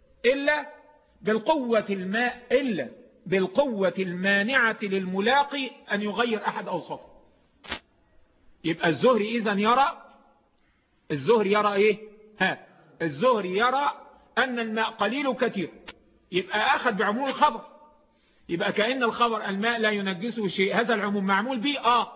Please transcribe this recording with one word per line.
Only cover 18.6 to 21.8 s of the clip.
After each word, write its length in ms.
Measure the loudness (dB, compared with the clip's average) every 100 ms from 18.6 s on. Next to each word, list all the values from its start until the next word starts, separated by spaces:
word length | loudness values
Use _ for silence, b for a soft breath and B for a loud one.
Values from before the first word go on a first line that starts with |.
| -2
كأن 320 | 0 0 0
الخبر 420 | -2 2 0 0 -4
"الماء 340 | -2 -2 0
لا 100 | 0
ينجسه 580 | 0 -4 -4 -6 -4 -4
شيء"، 320 | 0 2 2
هذا 140 | 2
العموم 300 | 0 0 -2
معمول 360 | 2 2 0 -2
به، 200 | -2
آه، 320 | 0